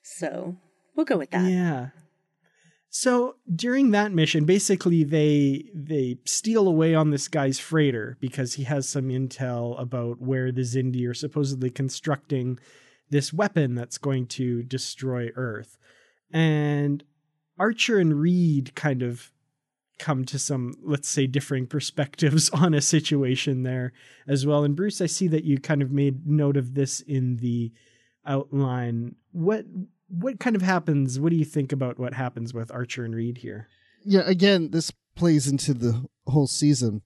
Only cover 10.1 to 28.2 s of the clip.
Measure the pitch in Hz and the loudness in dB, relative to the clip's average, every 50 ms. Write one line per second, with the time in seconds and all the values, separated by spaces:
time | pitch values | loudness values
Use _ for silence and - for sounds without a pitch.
10.1 | 120 120 127 127 135 131 127 127 123 131 131 120 120 135 131 131 127 123 123 120 | -6 -6 -4 -2 -2 0 0 -2 -2 -2 -2 -2 -2 -2 -2 0 -2 -2 -2 -2
11.1 | 120 - 151 143 - 151 143 135 139 127 127 127 123 - 135 131 - - - 160 | -4 -6 -8 -6 -2 -2 -2 -2 -2 -2 -4 -4 -2 -2 -4 -4 -4 -6 -4 -4
12.1 | 143 - _ _ 143 131 123 127 127 120 _ - - - _ _ _ _ _ _ | -4 -4 _ _ -4 -2 -2 -4 -6 -8 _ -20 -20 -20 _ _ _ _ _ _
13.1 | 143 143 139 - 151 170 202 208 - 170 147 127 123 120 120 - - - - 139 | 0 0 0 0 -2 -2 -2 0 2 0 0 0 -2 -4 -6 -10 -12 -8 -4 -2
14.1 | 135 131 127 120 - - 127 123 120 120 120 127 131 131 - - - - 135 131 | -2 -2 -4 -6 -4 -4 -2 -2 -2 -4 -4 -6 -8 -8 -8 -8 -10 -8 -6 -4
15.1 | 127 123 120 117 - 127 131 120 107 107 110 _ - _ _ _ _ _ _ _ | -4 -4 -6 -6 -6 -6 -6 -6 -6 -10 -12 _ -20 _ _ _ _ _ _ _
16.1 | _ _ _ _ - 160 160 160 151 151 147 147 147 143 143 143 143 143 - _ | _ _ _ _ 0 2 2 4 4 2 2 0 0 0 0 0 -2 -2 -6 _
17.1 | _ _ _ _ _ _ _ _ _ - 185 220 233 233 - - 226 196 175 160 | _ _ _ _ _ _ _ _ _ 0 0 0 2 0 0 2 4 4 4 4
18.1 | 151 143 156 170 180 180 175 165 151 139 131 - _ - - 151 135 127 127 120 | 4 4 4 4 4 4 4 4 2 2 -2 -4 _ -4 -2 -2 0 0 -2 -4
19.1 | 120 123 - - _ _ _ _ _ _ _ _ _ _ _ _ _ _ - 156 | -6 -8 -14 -20 _ _ _ _ _ _ _ _ _ _ _ _ _ _ -4 -4
20.1 | 143 131 131 - - 135 - - 147 127 123 120 - - - 156 147 143 - - | -2 -2 -2 -4 -4 -6 -4 -2 -2 -2 -4 -6 -8 -10 -4 -4 -4 -4 -4 -4
21.1 | - 151 139 131 127 143 - - 143 131 127 120 - 147 - - _ - 139 - | 0 0 0 0 0 -4 -2 -2 -4 -4 -4 -4 -4 -6 -6 -4 _ -4 -6 -6
22.1 | - - 165 143 143 160 147 - - 139 170 175 156 143 131 - - 156 156 - | -2 0 2 4 4 4 2 2 2 2 4 4 4 2 2 2 2 2 2 2
23.1 | 156 139 135 127 131 131 - 147 135 127 127 127 127 127 127 127 _ _ - - | 0 0 2 0 0 0 0 -2 -2 -2 -2 -4 -4 -4 -6 -8 _ _ -20 -20
24.1 | - _ _ 139 139 139 135 147 147 147 147 147 143 156 196 214 202 - 185 160 | -20 _ _ -2 -2 0 2 2 2 4 2 2 0 0 -2 -4 -2 -2 -2 -2
25.1 | - - 190 175 160 156 170 156 139 135 - - 156 143 139 131 139 143 143 139 | 0 0 0 2 0 0 2 2 0 0 0 0 0 0 0 0 0 2 2 2
26.1 | 131 135 165 151 147 151 147 143 139 139 127 123 131 139 139 135 - - - - | 0 -2 0 2 2 4 4 2 2 0 -2 -2 -2 -2 -2 -2 -4 -10 -6 -4
27.1 | 143 131 127 123 123 117 120 120 120 120 117 113 113 _ _ _ _ _ _ _ | -2 0 0 0 -2 -2 -2 -2 -2 -2 -4 -4 _ _ _ _ _ _ _ _
28.1 | _ _ | _ _